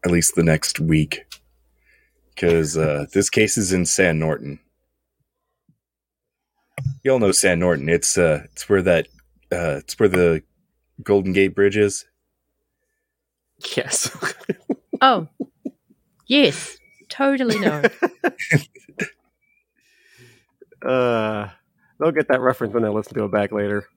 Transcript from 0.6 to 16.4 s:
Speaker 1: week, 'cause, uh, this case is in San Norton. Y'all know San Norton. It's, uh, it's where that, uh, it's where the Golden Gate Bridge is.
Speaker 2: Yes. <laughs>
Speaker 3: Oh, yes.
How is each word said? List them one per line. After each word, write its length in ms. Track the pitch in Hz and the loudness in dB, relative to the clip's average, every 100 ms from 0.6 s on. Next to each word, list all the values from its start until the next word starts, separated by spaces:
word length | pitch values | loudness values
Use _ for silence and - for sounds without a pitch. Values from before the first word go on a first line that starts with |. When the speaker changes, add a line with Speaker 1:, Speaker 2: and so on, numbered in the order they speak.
| - - | -2 -4
Speaker 1:
week, 460 | 80 78 76 - - - _ _ _ _ _ _ _ _ _ - | 0 0 0 -6 -14 -20 _ _ _ _ _ _ _ _ _ -2
'cause, 400 | 87 82 78 80 | 2 2 0 -2
uh, 280 | 78 73 73 | -2 -2 -2
this 160 | 98 98 | -2 0
case 280 | - 107 - | 2 0 0
is 140 | 95 | -2
in 140 | 92 87 | 0 0
San 320 | - 92 78 | 2 2 2
Norton. 400 | 80 76 71 69 _ _ _ _ _ _ _ _ _ _ _ _ _ _ _ _ _ _ _ _ _ - 127 135 | -2 -4 -8 -14 _ _ _ _ _ _ _ _ _ _ _ _ _ _ _ _ _ _ _ _ _ -6 -6 -4
Y'all 160 | 135 131 | 0 2
know 120 | 104 | 4
San 280 | 95 95 85 | 4 2 2
Norton. 280 | 90 80 73 | 2 0 0
It's, 280 | 85 - - | 0 0 2
uh, 260 | 85 73 - | 2 2 -4
it's 160 | - - | -20 -2
where 140 | 101 | 0
that, 260 | 92 85 78 _ _ _ _ | 2 0 0 _ _ _ _
uh, 260 | 90 85 71 | -4 -4 -6
it's 200 | - - | -8 0
where 100 | 107 | 2
the 320 | 92 87 80 _ _ _ _ _ - | 4 2 2 _ _ _ _ _ -18
Golden 300 | - 101 95 | 0 0 2
Gate 200 | 92 98 92 | 2 2 4
Bridge 220 | 101 104 | 2 2
is. 280 | 104 - - _ _ _ _ _ _ _ _ _ _ _ _ _ _ _ - - | 0 -2 -14 _ _ _ _ _ _ _ _ _ _ _ _ _ _ _ -8 -6
Speaker 2:
Yes. 340 | - - - - | -4 -6 -6 -8
<laughs> 40 | - - - - _ - _ 285 | -10 -10 -10 -10 _ -10 _ 2
Speaker 3:
Oh, 240 | 262 220 160 _ - _ 269 _ _ _ _ _ _ | 2 2 -4 _ -16 _ -18 _ _ _ _ _ _
yes. 500 | 269 | 4